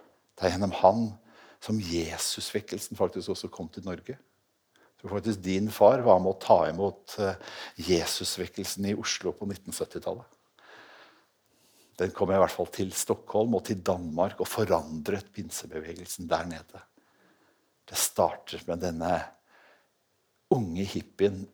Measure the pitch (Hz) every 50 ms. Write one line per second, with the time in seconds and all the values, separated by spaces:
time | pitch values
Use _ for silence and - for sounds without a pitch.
0 | - _ _ _ _ _ _ - 92 90 87 92 101 92 - - - - 113 117
1 | 113 107 101 - _ - - - - - - _ - - 110 107 92 85 85 85
2 | 82 80 85 - - - - 110 - - - 104 - - 92 101 - - - -
3 | 98 90 - 92 85 104 95 - - 92 - - 87 - - 101 92 95 87 -
4 | - - 135 - _ _ _ _ _ _ _ _ _ _ _ _ _ _ _ _
5 | - 101 104 101 90 113 101 95 90 95 95 98 107 107 - - 104 107 131 127
6 | 117 117 - 92 92 95 - - - - - 87 80 - 80 90 101 95 - -
7 | - - - - 101 95 90 - - - - - - - - - 85 87 90 82
8 | 82 - - - 92 - - 90 90 - - 101 92 - - 95 98 98 107 -
9 | - - - - 95 90 - - 101 101 95 - - 87 - - 95 - - 87
10 | - 95 92 87 - - _ _ _ _ _ _ - - - - - - - -
11 | - - - _ _ _ _ _ _ _ _ _ _ _ _ _ _ _ _ -
12 | 90 92 - - 101 90 95 95 90 87 - - 87 - - - 95 95 - -
13 | - - 120 - - - - 104 113 120 117 113 - - 107 92 90 101 90 87
14 | 87 78 76 85 92 101 - - 92 - - 113 107 92 87 82 80 78 78 78
15 | - 101 101 95 - - - 107 82 - - - - 90 82 78 80 80 82 80
16 | 92 - - - 85 82 82 82 82 87 80 - - - - - - _ _ _
17 | _ _ _ _ _ _ _ _ _ _ _ _ _ _ _ _ _ - 95 -
18 | - - - - 90 85 - - - - - - - - 85 85 92 87 80 80
19 | 82 90 87 78 73 - - _ _ _ _ - - - _ _ _ _ _ _
20 | _ _ _ _ _ _ _ _ _ - - 127 104 85 82 92 98 95 - -
21 | - - _ - 98 101 98 95 98 -